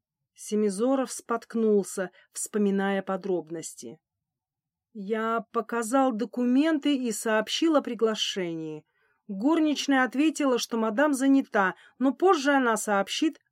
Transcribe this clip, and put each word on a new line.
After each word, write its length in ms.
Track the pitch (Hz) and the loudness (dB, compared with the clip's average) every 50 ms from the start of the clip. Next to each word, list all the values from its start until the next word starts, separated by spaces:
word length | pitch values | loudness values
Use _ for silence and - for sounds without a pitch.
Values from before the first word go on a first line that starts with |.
| _ _ _ _ _ _ _ | _ _ _ _ _ _ _
Семизоров 800 | - - - 208 214 214 208 190 190 233 262 269 269 254 226 - | -18 -8 -4 -2 0 0 0 0 0 0 2 2 0 0 -4 -6
споткнулся, 1000 | - - - 233 226 - - - 226 220 220 208 202 185 - - - 185 180 - _ _ _ - | -10 -8 -6 -6 -6 -6 -6 -2 0 2 4 4 4 2 0 -4 -8 -8 -8 -10 _ _ _ -12
вспоминая 720 | - - - - 214 208 202 196 196 196 196 196 196 190 | -10 -8 -4 -2 0 2 2 2 2 0 0 0 -2 -2
подробности. 1000 | - 196 185 185 196 185 170 156 156 165 160 147 - - - - 113 147 - _ _ _ _ _ _ _ _ _ _ _ _ _ _ _ _ _ _ - 220 | -4 -6 -4 -4 -2 -2 -2 -4 -6 -10 -12 -12 -12 -14 -14 -16 -16 -16 -18 _ _ _ _ _ _ _ _ _ _ _ _ _ _ _ _ _ _ -16 -12
Я 460 | 190 190 220 220 220 226 226 233 214 _ - | -8 -6 -4 -2 -2 -2 -2 -2 -4 _ -4
показал 580 | 226 214 - 233 233 233 214 247 269 269 262 | -6 -4 -4 -4 -4 -2 0 2 2 4 2
документы 840 | 233 202 247 208 - 247 247 240 247 269 302 320 320 285 - 294 294 | 2 -2 -4 -4 -4 -2 0 2 4 4 4 2 2 0 0 0 0
и 160 | 254 254 233 208 | 0 0 -4 -4
сообщил 640 | - - 226 214 220 214 - - - 311 330 311 | -4 -2 0 0 0 0 -2 -2 0 2 2 2
о 60 | 269 - | 2 0
приглашении. 1000 | - 240 196 226 220 220 208 - - - 202 180 170 165 160 160 156 156 151 - _ _ _ _ _ _ _ _ - | -2 -2 0 0 0 0 -2 -4 -4 -4 -4 -4 -4 -6 -6 -8 -8 -10 -12 -14 _ _ _ _ _ _ _ _ -12
Горничная 760 | 202 190 214 285 330 330 311 302 285 - - - 277 262 254 | -8 -2 0 2 2 2 2 2 0 0 0 0 2 2 2
ответила, 540 | - - 254 302 320 277 - 302 269 247 233 | 2 0 0 0 0 0 0 0 0 0 0
что 200 | - - 233 226 | -2 -4 -4 -2
мадам 340 | 220 220 214 214 202 208 190 | -2 -2 0 2 2 2 2
занята, 640 | 240 269 277 269 269 - - - 214 190 185 - - - - _ - | 2 4 4 4 4 2 2 0 0 2 0 0 -4 -12 -18 _ -2
но 160 | 247 277 - | -2 -2 0
позже 380 | - 349 381 392 302 254 285 285 | 2 4 4 4 4 2 2 2
она 260 | 269 254 233 220 214 | 2 2 2 0 0
сообщит 600 | - 220 208 196 196 196 - - 302 320 - - _ _ | 0 0 0 0 0 -2 -2 -2 -2 -2 -2 -4 _ _